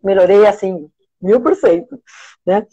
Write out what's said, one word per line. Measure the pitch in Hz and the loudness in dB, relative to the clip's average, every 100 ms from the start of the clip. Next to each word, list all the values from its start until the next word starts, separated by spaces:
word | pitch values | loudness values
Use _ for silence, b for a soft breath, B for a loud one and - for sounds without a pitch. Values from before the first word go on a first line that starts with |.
melhorei, | 196 190 180 202 208 | -2 0 2 4 2
assim, | 202 190 180 151 _ _ _ | 0 -6 -8 -14 _ _ _
mil | 185 240 | -2 -2
por | 262 392 | 0 -2
cento, | 226 170 - - _ B B B | 0 -2 -4 -20 _ B B B
né? | - 196 214 | -4 -4 -6